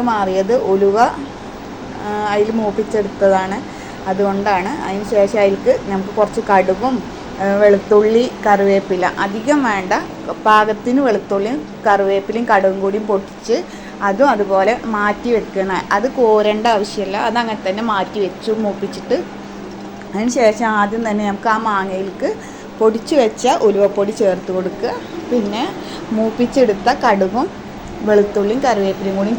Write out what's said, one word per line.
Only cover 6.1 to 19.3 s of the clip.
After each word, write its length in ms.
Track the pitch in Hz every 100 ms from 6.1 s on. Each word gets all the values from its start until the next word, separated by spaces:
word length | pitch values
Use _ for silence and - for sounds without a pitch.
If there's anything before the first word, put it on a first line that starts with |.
| -
കുറച്ച് 240 | 208 - 214
കടുകും, 440 | 196 190 185 247 247 - - - -
ഏ, 80 | 196 202
വെളുത്തുള്ളി, 600 | 208 202 - 214 214 226 254 - 208
കറിവേപ്പില 600 | 202 202 196 196 180 180 - 202
അധികം 340 | 208 226 294 254
വേണ്ട, 220 | 196 185 226 359 - - - 220
പാകത്തിന് 540 | 214 214 214 247 254 269
വെളുത്തുള്ളിയും 500 | 202 - - 208 294 - - 226
കറിവേപ്പിലയും 580 | 196 196 196 196 220 240
കടുകും 260 | 208 190 190 196
കൂടിയും 200 | 208 214
പൊട്ടിച്ച് 480 | 196 - - - 254 359 - - - 202
അതും 200 | 196 285 214
അതുപോലെ 400 | 202 196 196 240 226 214
മാറ്റി 340 | 208 208 240 220
വെക്കണം. 460 | 180 196 190 180 - 202
അത് 120 | 254 262
കോരേണ്ട 440 | 226 214 214 214 233 214
ആവശ്യമില്ല, 400 | 202 - 190 202 233
അതങ്ങനെ 320 | 233 233 214 190
തന്നെ 180 | 202 233
മാറ്റി 260 | 202 185 214 185
വെച്ചു 260 | - - 214 214
മൂപ്പിച്ചിട്ട്. 540 | 190 190 190 196 269 -